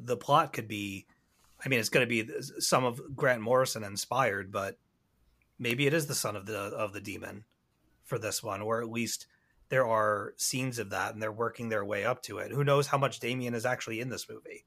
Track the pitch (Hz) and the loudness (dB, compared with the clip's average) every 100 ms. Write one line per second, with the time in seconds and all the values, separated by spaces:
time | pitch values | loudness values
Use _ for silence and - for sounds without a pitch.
0 | 120 120 - 147 151 - 110 104 101 98 | -4 -2 4 4 4 -2 -6 -6 -6 -8
1 | - _ _ _ _ _ 139 123 107 147 | -12 _ _ _ _ _ 0 2 4 4
2 | 123 117 110 - 135 - - 139 127 120 | 4 2 0 -4 -8 -4 2 4 4 0
3 | - 135 139 123 110 127 131 113 104 101 | -6 2 4 4 4 4 4 0 -6 -6
4 | - 120 127 98 98 101 98 - _ _ | -2 2 2 2 -2 -4 -4 -6 _ _
5 | _ _ _ _ _ - 123 120 143 160 | _ _ _ _ _ -6 -2 2 2 2
6 | 147 127 117 104 95 104 101 - 107 101 | 0 -2 -2 -4 -6 -4 -4 -4 -4 -4
7 | 101 95 92 101 - _ _ _ _ _ | -8 -8 -10 -12 -16 _ _ _ _ _
8 | - 120 107 - 113 98 107 113 117 113 | -6 -4 -2 -4 -4 -4 -2 -2 -2 -2
9 | 113 - - _ _ _ _ 131 120 110 | -2 -4 -10 _ _ _ _ 2 4 4
10 | 107 104 101 - - 131 131 117 101 98 | 4 2 -2 -4 -2 0 -2 -2 -4 -2
11 | 101 110 110 107 117 - 117 107 101 104 | -2 -2 -6 -2 -2 -2 -2 -2 0 0
12 | 101 127 - 101 - 127 143 139 139 139 | 0 -2 -4 -8 -4 0 4 4 4 2
13 | 135 - 117 127 123 117 123 127 - 110 | 2 0 -4 -2 -2 -2 0 -2 -4 -6
14 | 127 107 - 110 98 - | -4 -6 -10 -14 -14 -18